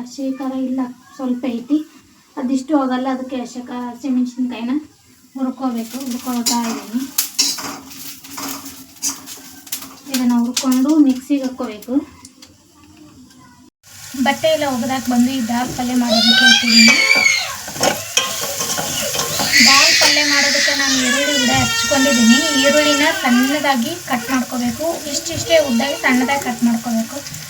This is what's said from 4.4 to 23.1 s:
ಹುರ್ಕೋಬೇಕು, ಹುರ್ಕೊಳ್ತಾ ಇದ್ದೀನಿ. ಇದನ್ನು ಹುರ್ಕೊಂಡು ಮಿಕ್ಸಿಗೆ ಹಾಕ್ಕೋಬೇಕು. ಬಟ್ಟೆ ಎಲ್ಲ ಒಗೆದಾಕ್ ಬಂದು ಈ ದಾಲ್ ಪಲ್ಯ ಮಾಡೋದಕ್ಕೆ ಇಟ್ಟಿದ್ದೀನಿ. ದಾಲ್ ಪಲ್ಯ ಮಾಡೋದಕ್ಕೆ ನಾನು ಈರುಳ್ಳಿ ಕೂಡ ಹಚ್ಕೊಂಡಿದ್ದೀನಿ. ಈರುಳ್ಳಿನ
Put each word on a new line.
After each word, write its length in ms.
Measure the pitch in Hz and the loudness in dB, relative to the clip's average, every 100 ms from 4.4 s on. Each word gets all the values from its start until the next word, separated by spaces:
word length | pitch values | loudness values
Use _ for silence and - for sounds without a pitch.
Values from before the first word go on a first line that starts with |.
| 247 220 233 294 - _ _ - - 262 | -4 -4 -4 -4 -6 _ _ -20 -16 -6
ಹುರ್ಕೋಬೇಕು, 680 | 262 - 262 226 226 247 269 | -4 -2 -4 -4 -6 -8 -8
ಹುರ್ಕೊಳ್ತಾ 640 | 240 254 240 233 240 233 | -6 -4 -2 -2 -2 -2
ಇದ್ದೀನಿ. 360 | 226 196 240 277 - - - - - 277 135 135 - - - - 277 277 277 269 269 - - - 269 269 - - 269 - - - - 285 | -6 -6 -6 -6 -8 -6 -4 -4 -4 -8 -12 -16 -16 -16 -16 -16 -12 -10 -12 -14 -18 -20 -10 -8 -8 -12 -18 -18 -20 -14 -12 -12 -18 -6
ಇದನ್ನು 340 | 254 247 240 233 | 0 2 2 0
ಹುರ್ಕೊಂಡು 500 | 247 262 254 269 320 | -2 0 2 4 6
ಮಿಕ್ಸಿಗೆ 480 | 269 254 - 285 | 6 2 0 -2
ಹಾಕ್ಕೋಬೇಕು. 800 | 254 - 233 208 202 269 - - - - - - _ _ - - - - 508 - 1017 988 - _ - - - 262 | -2 -6 -8 -10 -4 -4 -4 -8 -20 -20 -20 -20 _ _ -20 -20 -20 -20 -20 -20 -20 -20 -20 _ -20 -20 -10 -2
ಬಟ್ಟೆ 240 | 269 277 320 | 0 2 2
ಎಲ್ಲ 160 | 311 | 2
ಒಗೆದಾಕ್ 460 | 285 254 262 262 247 | 2 0 -2 -2 0
ಬಂದು 220 | 240 247 | 2 4
ಈ 160 | 269 226 | 2 -2
ದಾಲ್ 300 | 240 247 - | -2 -2 -4
ಪಲ್ಯ 180 | 247 - | -2 0
ಮಾಡೋದಕ್ಕೆ 500 | 480 679 719 784 807 | 2 2 4 6 6
ಇಟ್ಟಿದ್ದೀನಿ. 420 | 831 - 1077 1077 1077 1077 1077 1077 1077 - - 1077 - - - - - 1017 - - 571 - - - - - - - - - - - | 6 6 6 8 6 4 4 2 0 -4 -8 -10 -2 -2 -2 -4 -4 -4 -4 -6 -6 -6 -4 -4 -4 -4 -4 -4 -2 2 4 6
ದಾಲ್ 360 | 277 320 330 | 6 6 4
ಪಲ್ಯ 220 | 302 294 | 4 2
ಮಾಡೋದಕ್ಕೆ 520 | 294 285 277 285 285 285 | 2 2 2 2 0 0
ನಾನು 180 | 277 | 0
ಈರುಳ್ಳಿ 460 | 262 254 277 285 285 | 0 2 0 0 0
ಕೂಡ 100 | 247 | 2
ಹಚ್ಕೊಂಡಿದ್ದೀನಿ. 1120 | 262 240 - - 277 269 240 226 254 320 294 | 2 2 0 0 2 4 4 6 4 4 2
ಈರುಳ್ಳಿನ 420 | 269 294 294 285 302 | 4 4 4 2 2